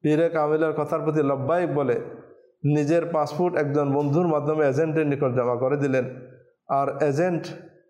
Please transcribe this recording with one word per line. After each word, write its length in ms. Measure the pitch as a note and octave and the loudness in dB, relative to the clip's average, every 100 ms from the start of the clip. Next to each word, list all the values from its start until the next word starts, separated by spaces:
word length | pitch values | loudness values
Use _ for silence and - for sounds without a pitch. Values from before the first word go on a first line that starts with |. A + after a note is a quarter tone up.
পীরে 260 | D#3 D3+ E3+ | 2 2 2
কামিলের 440 | D#3+ D3 D#3 D#3+ | 0 0 2 0
কথার 280 | D#3 D3 E3 | 0 -2 -2
প্রতি 220 | D3+ D#3 | 0 0
লব্বাইক 520 | C#3+ C#3 B2 E3+ E3+ | 2 0 0 0 0
বলে 260 | C#3+ C3+ - - - - - _ _ | 0 0 0 -2 -14 -20 -20 _ _
নিজের 420 | C#3+ D3 D3 E3+ E3 | 0 0 2 2 0
পাসপোর্ট 500 | E3 D3 D3 F3 - | -2 -2 0 0 0
একজন 360 | D3 C#3 C#3+ | 0 0 0
বন্ধুর 340 | C3+ D3 C#3+ F3+ | 0 0 2 2
মাধ্যমে 400 | D3+ C#3+ D#3 D3 | 0 0 0 2
এজেন্টের 400 | C3 D#3+ D#3 D3+ | 2 0 0 0
নিকট 280 | C#3 C#3 | 0 0
জমা 220 | B2 B2 A#2+ | 0 0 0
করে 200 | C3 D3 | 0 0
দিলেন, 280 | C#3+ C3 B2 - - - _ _ _ | 0 0 -2 -8 -18 -20 _ _ _
আর 340 | C#3 C#3 C#3 | -2 0 0
এজেন্ট 520 | D3+ C#3 F3+ E3 - - - - _ | 0 2 0 0 -6 -14 -18 -20 _